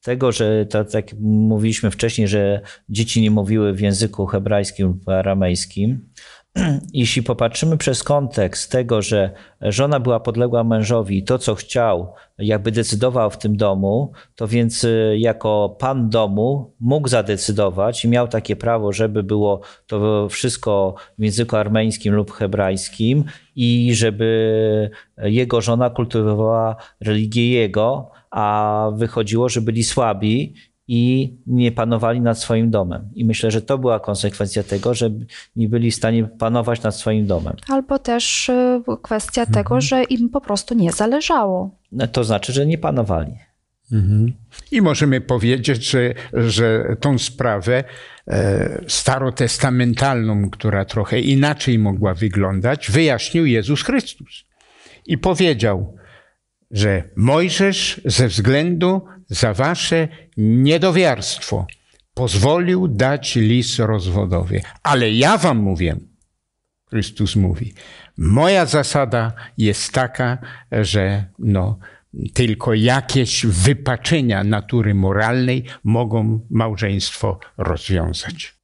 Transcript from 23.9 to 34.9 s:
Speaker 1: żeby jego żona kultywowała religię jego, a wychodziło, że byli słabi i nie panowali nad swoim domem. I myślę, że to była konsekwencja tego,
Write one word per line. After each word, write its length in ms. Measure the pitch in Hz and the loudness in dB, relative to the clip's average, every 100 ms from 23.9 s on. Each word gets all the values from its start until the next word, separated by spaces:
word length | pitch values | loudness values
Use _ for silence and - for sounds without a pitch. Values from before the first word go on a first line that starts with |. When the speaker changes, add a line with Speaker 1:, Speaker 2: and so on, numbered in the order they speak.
Speaker 1:
żeby 960 | 113 113 104 113 113 110 110 110 107 104 - - - | 2 0 0 0 2 2 2 2 0 -2 -6 -20 -8
jego 420 | 104 110 123 117 | 0 0 2 0
żona 300 | 110 117 123 | 0 0 0
kultywowała 840 | 120 120 117 107 107 110 113 113 110 - _ | 0 -2 0 0 2 0 0 0 -4 -14 _
religię 500 | 110 107 110 113 120 | -2 -2 0 0 2
jego, 600 | 123 107 101 113 135 127 - _ | 2 2 2 0 0 -8 -20 _
a 600 | - 107 107 107 107 107 | -4 0 0 0 0 -2
wychodziło, 540 | 107 113 - 107 113 123 | -2 -4 -2 -2 0 0
że 120 | 117 | 0
byli 240 | 113 113 | -2 -2
słabi 680 | 113 - 120 95 107 117 151 - - _ - | -2 0 0 0 0 0 -4 -10 -20 _ -4
i 460 | 120 120 131 135 127 - | 0 2 2 -2 -8 -2
nie 260 | 123 120 | 2 2
panowali 480 | 117 117 117 113 120 | 0 0 0 0 0
nad 180 | 120 113 | 0 -2
swoim 320 | - 113 117 | 0 0 2
domem. 380 | 110 92 87 101 | 2 -2 -6 -10
I 100 | - | -2
myślę, 260 | 113 110 113 | -2 0 0
że 120 | 110 | 0
to 160 | 107 139 | 0 0
była 220 | 127 113 | 2 0
konsekwencja 600 | - 101 101 98 101 107 | -2 -4 -4 -4 -4 -4
tego, 320 | 101 101 110 | -4 -2 -2